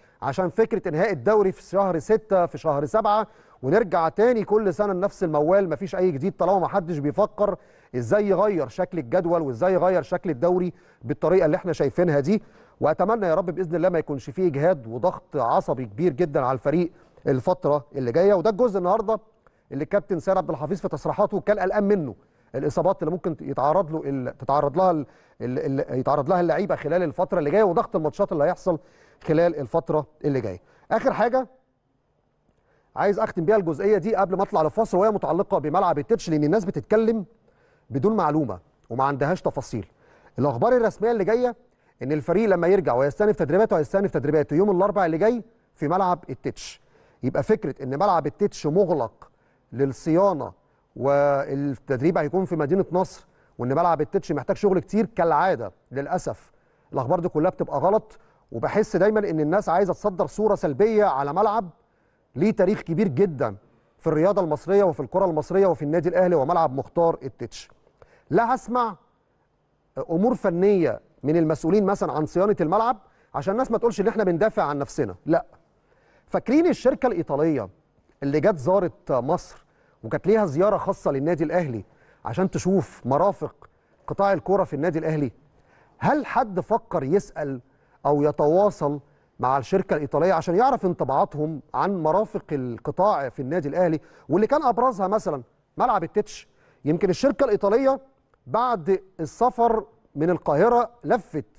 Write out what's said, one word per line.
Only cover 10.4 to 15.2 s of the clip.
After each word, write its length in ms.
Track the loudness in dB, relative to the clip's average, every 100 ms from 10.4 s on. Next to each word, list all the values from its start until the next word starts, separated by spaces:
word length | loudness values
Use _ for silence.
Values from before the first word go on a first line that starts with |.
| 2 2 -2 -6 _ _
بالطريقة 440 | -8 -2 2 4 4
اللي 100 | 0
إحنا 160 | -2
شايفينها 480 | -2 -2 2 2 2
دي. 220 | 2 -2 -2 -20 -20 -2
وأتمنى 460 | -2 0 0 0 0
يا 80 |
رب 120 | 0 -2
بإذن 280 | -4 -4
الله 140 | 0 0
ما 100 | 0
يكونش 320 | -4 -8 -8
فيه 160 | -2 0
إجهاد 380 | 2 2 0 -4
وضغط 500 | -2 -2 -4